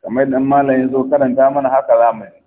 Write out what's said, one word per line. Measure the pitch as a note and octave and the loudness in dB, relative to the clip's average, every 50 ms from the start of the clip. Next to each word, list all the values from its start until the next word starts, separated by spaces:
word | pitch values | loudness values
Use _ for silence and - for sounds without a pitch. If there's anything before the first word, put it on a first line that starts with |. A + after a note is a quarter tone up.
| _ | _
Kamar | F#2+ A2 B2+ C#3 | -6 -2 -2 -2
yadda | C#3 C3 C3 | 0 0 -2
malam | C3+ C#3 C#3 C#3+ C#3 C#3 C3 C3 | -2 0 2 0 2 2 0 0
ya | C3 B2+ | -2 -2
zo | B2+ C3+ C3 | -2 -2 -2
karanta | C3 D3 C#3+ C#3 C3 B2 C3 C3+ C3+ | 0 0 0 0 0 2 2 2 2
mana, | C#3 C#3+ C3+ B2+ | 2 0 -2 0
haka | C3 C3+ C3+ - A#2+ | -2 -2 0 2 2
za | A#2 A#2 A#2 | 2 4 2
mu | A2+ A2 G2+ | 0 -2 -10
yi. | F#2+ _ _ _ | -20 _ _ _